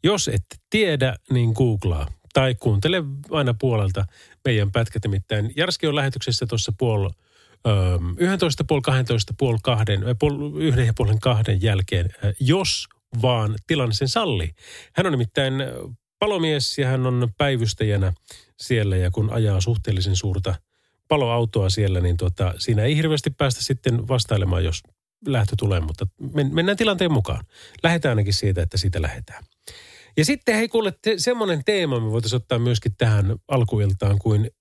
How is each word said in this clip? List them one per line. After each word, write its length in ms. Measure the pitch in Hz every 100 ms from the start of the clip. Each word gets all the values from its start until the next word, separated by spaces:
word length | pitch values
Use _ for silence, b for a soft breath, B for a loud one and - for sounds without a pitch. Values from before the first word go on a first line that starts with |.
Jos 240 | 160 202 -
et 160 | 110 - - _
tiedä, 460 | 220 196 147 131 107 -
niin 220 | 127 117 113
googlaa 520 | 127 101 90 82 71 - _
tai 220 | 139 131 117
kuuntele 480 | 120 101 151 185 143 139 143
aina 240 | 156 131 113
puolelta 460 | 131 110 98 95 98 B B B 131
meidän 260 | 110 101
pätkät. 320 | 117 113 -
Nimittäin 500 | 107 98 - 107 104 -
Jarski 320 | 180 - 156
on 80 | 147
lähetyksessä 500 | 135 127 - 117 120
tuossa 280 | 113 - 104
puol... 320 | 123 107 95 - b b b b 113
Öö, 60 | 101 92 87 85 90
yhdentoista, 460 | 175 190 170 -
puol 180 | - 147
kahdentoista, 520 | 139 131 120 117 - -
puol 200 | 135 113
kahden, 400 | 131 113 107 98
äh, 120 | 110 113
puol 400 | 147 143 147 151
yhden 260 | 156 123 117
ja 80 | 110
puolen 220 | 113 110
kahden 420 | 127 113 107 95
jälkeen, 480 | 110 98 92 87 90 - 104
äh, 80 | -
jos 480 | 131 180 185 - - _ _ 117
vaan 340 | 127 120 107 107 -
tilanne 260 | 160 123
sen 160 | 104 135
sallii. 460 | 233 196 101 78 - B B B -
Hän 100 | 190
on 60 |
nimittäin, 500 | 135 113 - 135 135
äh, 60 | 131 123 - 120 _ _
palomies 580 | 208 196 160 147 - -
ja 100 | 131
hän 200 | 131 127
on 220 | 123 117 -
päivystäjänä 760 | 143 127 110 - 107 101 95 87 B B B _
siellä, 400 | - 120 101 92
ja 140 | 90
kun 220 | 87 107
ajaa 280 | 113 110 95
suhteellisen 540 | 92 110 - 95 95 92
suurta 400 | 101 95 92 85 _ _ _ _ _
paloautoa 600 | 151 120 117 113 110 95
siellä, 320 | 101 98 92
niin, 160 | 87 87
tota, 360 | 90 - 92 85
siinä 260 | - 107
ei 120 | 117 151
hirveästi 340 | 160 151 151
päästä 340 | - 139 120
sitten 440 | - 127 127 117 113
vastailemaan, 560 | 127 - 104 92 92
jos 200 | 87 82 _ _ _ _ -
lähtö 280 | 131 101 -
tulee, 220 | 104 90
mutta 280 | 78 80 101 _ 139
men-, 200 | 147 139
mennään 240 | 160 180 202
tilanteen 340 | 220 185 180
mukaan. 340 | 131 92 65 - B B B
Lähdetään 280 | 165 170 143
ainakin 220 | 107 101
siitä, 280 | 101 101 90
että 160 | 85 95
siitä 240 | 92 85
lähdetään. 420 | 78 - - - - _ B B B B B -
Ja 80 | 156
sitten, 300 | 285 - 214
hei, 120 | 226
kuule, 260 | 226 208 -
te-, 160 | 214 196
semmonen 460 | 233 240 202 160 135
teema 340 | 208 160 123
me 120 | 110
voitaisiin 260 | 113 107 123
ottaa 220 | - 120
myöskin 360 | 120 113 113 -
tähän 380 | 117 107 95 117 -
alkuiltaan 720 | 135 110 110 101 95 101 98
kuin 300 | 110 104 113 _